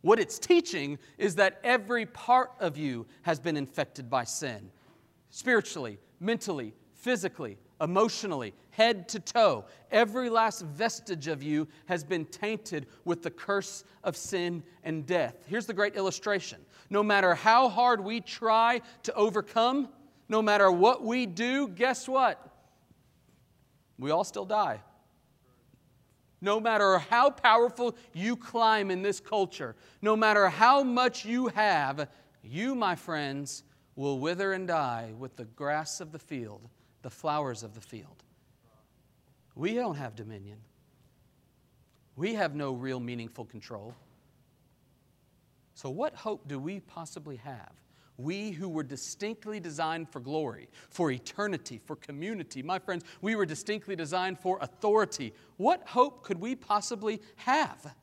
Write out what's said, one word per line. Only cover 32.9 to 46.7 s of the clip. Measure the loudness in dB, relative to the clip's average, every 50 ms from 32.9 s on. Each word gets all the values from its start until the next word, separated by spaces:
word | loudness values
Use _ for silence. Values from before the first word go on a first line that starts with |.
| -2
friends, | -2 -4 -6 -4 -4 -4 -4 -6 -6 -8 -8 -10 -14 -16 _ _ _ _ _ _
will | -6 -4 -4 -4 -2
wither | -2 -4 -2 -2 -2 -2 -2
and | -4 -2 -2
die | 0 0 0 0 -4 -6 -8 -10 -12 -12
with | -14 -16 _
the | -16 -16
grass | -16 -12 -8 -4 -4 -2 -2 -4 -6 -10 -12
of | -12 -14 -14
the | -18
field, | -14 _ -10 -8 -8 -10 -12 -18 -20 -20 _ _ _ _ _ _ _
the | -16
flowers | -16 -8 -4 -2 -2 -2 -2 -4 -6 -8 -12
of | -16 -16
the | -18
field. | -20 -16 -18 -18 -18 -18 -20 _ _ _ _ _ _ _ _ _ _ _ _ _ _ _ _ _ _ _ _ _ _ _ _ _ _ _ _
We | -6 -6 -4 -2
don't | -2 -4 -4 -6
have | -6 -10 -12 -12
dominion. | -14 -14 -14 -14 -16 -16 -18 -20 -20 -20 _ _ _ _ _ _ _ _ _ _ _ _ _ _ _ _ _ _ _ _ _ _ _ _ _ _ _ _ _ _
We | -6 -4 -4 -2
have | 0 -2 -2 -2
no | -4 -6 -4 -6
real | -6 -6 -6 -6 -6
meaningful | -6 -8 -8 -8 -10 -12 -12 -16 -18
control. | -16 -16 -18 -16 -14 -14 -14 -14 -14 -18 _ _ _ _ _ _ _ _ _ _ _ _ _ _ _ _ _ _ _ _ _ _ _ _ _ _ _ _ _ _ _ _ _ _ _ _
So | -14 -12 -10
what | -6 -4 -4 -6 -6
hope | -6 -6 -6 -6 -6 -8
do | -10 -8 -8
we | -6 -8